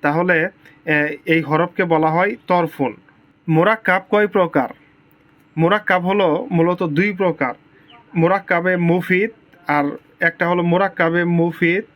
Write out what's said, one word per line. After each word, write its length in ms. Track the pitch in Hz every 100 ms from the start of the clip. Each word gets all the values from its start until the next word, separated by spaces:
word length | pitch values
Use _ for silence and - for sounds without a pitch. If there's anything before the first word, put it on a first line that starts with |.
তাহলে, 360 | 147 156 180 165 180
আহ, 60 | _ - - - 151 147 147 -
এই 140 | 165
হরফকে 420 | 139 156 175 -
বলা 260 | 180 160 160
হয় 260 | 165 196 240 -
তরফুন। 460 | 180 165 - 131 104 _ _ _ _ -
মোরাক্কাব 540 | 160 185 220 - 185 -
কয় 160 | 208 208
প্রকার? 420 | 208 180 147 123 - _ _ _ _ _ _ _ -
মোরাক্কাব 500 | 165 208 208 185 180
হলো 400 | 202 185 156 254
মূলত 320 | 175 165 175
দুই 300 | 180 147 202
প্রকার, 420 | 185 190 165 131 - _ _ _ - _
মোরাক্কাবে 640 | 180 165 190 185 175 180 180
মুফিদ, 540 | 170 175 175 180 220 - _ - -
আর 180 | 147 143 - _ _
একটা 280 | 170 - 175
হলো 140 | 175
মোরাক্কাবে 600 | 170 175 190 196 165 170
মুফিদ 600 | 175 170 170 165 170 180 220